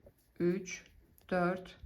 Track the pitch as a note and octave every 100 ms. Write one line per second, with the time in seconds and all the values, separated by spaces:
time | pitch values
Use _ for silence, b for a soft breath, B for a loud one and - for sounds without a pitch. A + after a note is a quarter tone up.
0 | - _ _ _ F3 F3+ F#3 - - -
1 | - - - F#3 F3 F#3 F3+ -